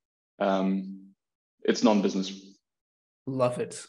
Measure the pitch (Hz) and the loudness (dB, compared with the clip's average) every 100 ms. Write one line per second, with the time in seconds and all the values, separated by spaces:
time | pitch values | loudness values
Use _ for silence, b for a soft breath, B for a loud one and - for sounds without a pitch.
0 | _ _ _ _ 98 95 95 95 95 95 | _ _ _ _ 0 2 0 -2 -4 -12
1 | - _ _ _ _ _ - - 120 104 | -18 _ _ _ _ _ -2 2 4 4
2 | 95 98 92 - - - _ _ _ _ | 2 -2 -6 -10 -18 -20 _ _ _ _
3 | _ _ - 131 123 160 113 - | _ _ -8 0 0 0 -8 -10